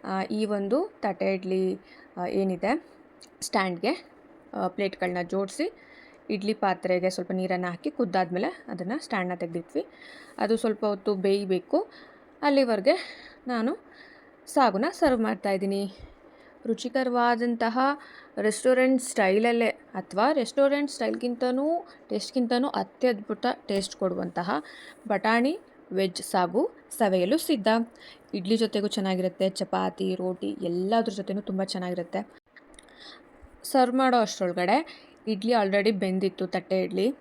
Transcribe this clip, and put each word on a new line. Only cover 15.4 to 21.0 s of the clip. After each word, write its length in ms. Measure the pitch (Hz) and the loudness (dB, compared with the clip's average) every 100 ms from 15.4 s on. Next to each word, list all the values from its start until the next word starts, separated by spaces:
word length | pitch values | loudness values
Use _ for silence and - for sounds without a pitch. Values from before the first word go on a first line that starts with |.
| 202 190 196 196 196 - - - - - - - - | -2 0 0 -2 -4 -8 -20 -20 -20 -20 -20 -10 -4
ರುಚಿಕರವಾದಂತಹ 1120 | 226 254 262 254 240 240 233 240 233 226 240 269 285 - - - - | -4 -2 -2 0 2 2 2 0 0 0 2 0 0 -8 -20 -12 -2
ರೆಸ್ಟೋರೆಂಟ್ 640 | 208 214 254 254 262 262 | 0 2 4 4 6 4
ಸ್ಟೈಲಲ್ಲೇ 680 | 254 - 196 196 233 233 220 | 0 2 4 4 4 2 0
ಅಥವಾ 640 | - - 190 185 180 247 | -2 -10 -10 -4 2 2
ರೆಸ್ಟೋರೆಂಟ್ 580 | 302 233 - 277 285 285 | 2 0 2 4 4 -2
ಸ್ಟೈಲ್ಗಿಂತನೂ 1000 | - | -2